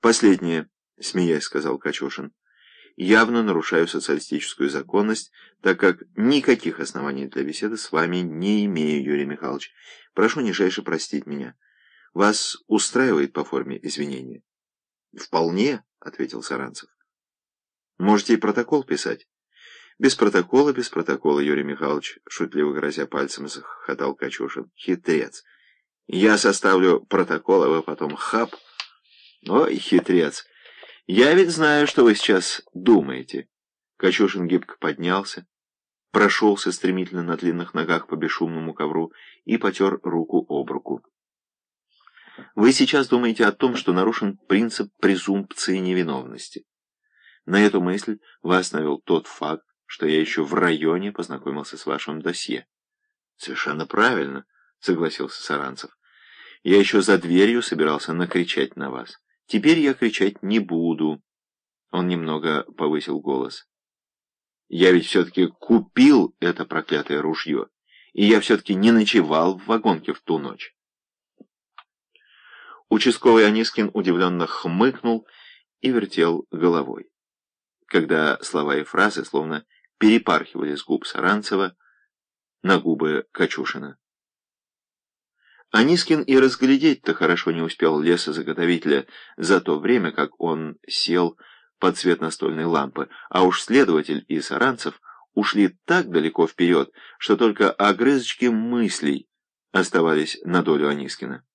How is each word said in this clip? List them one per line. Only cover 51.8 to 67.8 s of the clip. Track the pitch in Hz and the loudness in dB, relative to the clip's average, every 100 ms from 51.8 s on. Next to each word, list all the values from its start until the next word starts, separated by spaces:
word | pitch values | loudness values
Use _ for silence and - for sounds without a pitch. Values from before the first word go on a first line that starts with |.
| - | -8
вашим | 71 - 78 | -8 -8 -8
досье». | 76 85 - - - _ _ _ _ _ _ _ | -8 -8 -8 -10 -10 _ _ _ _ _ _ _
«Совершенно | - - - 73 80 | -12 -8 -6 -6 -6
правильно», | - 113 110 69 67 - _ _ _ | 0 0 0 -4 -8 -16 _ _ _
согласился | - 85 82 - 71 - | -2 0 -2 -4 -10 -10
Саранцев. | - 73 69 65 - _ _ _ _ - - - | -8 -6 -6 -12 -18 _ _ _ _ -20 -20 -10
«Я | 87 98 | 4 4
еще | 101 107 | 6 2
за | 92 95 | 4 2
дверью | 85 87 104 120 | 4 4 4 2
собирался | 117 80 78 76 - | -2 -2 -2 -2 -4
накричать | 82 87 92 87 - 67 - | -4 -2 -2 -2 -2 -4 -6
на | 69 | -10
вас. | 64 - - _ _ _ | -10 -14 -20 _ _ _
Теперь | 110 120 165 | 0 2 4
я | 143 131 | 2 0
кричать | 117 - 98 101 | -2 0 -2 -2
не | 98 110 | -2 -2
буду». | 95 82 85 78 78 76 _ _ _ _ _ _ _ | -2 -2 -2 -2 -2 -4 _ _ _ _ _ _ _
Он | 90 90 | -4 -2
немного | 87 80 78 78 76 - - | -4 -4 -4 -2 -4 -6 -6
повысил | 78 76 73 73 | -2 -2 -4 -6
голос. | 73 67 65 - _ _ _ _ _ _ _ _ _ _ _ | -4 -4 -4 -10 _ _ _ _ _ _ _ _ _ _ _
«Я | 82 92 | 2 6
ведь | 90 78 | 6 4
все-таки | 95 87 - 87 | 0 0 0 -2
купил | - - 113 98 - 135 139 101 _ | -2 0 0 2 4 6 8 4 _
это | 87 87 80 | -4 -4 -6
проклятое | 76 78 73 73 73 | -6 -4 -4 -2 -4
ружье, | 78 78 - 71 - _ | -2 -4 -4 -6 -6 _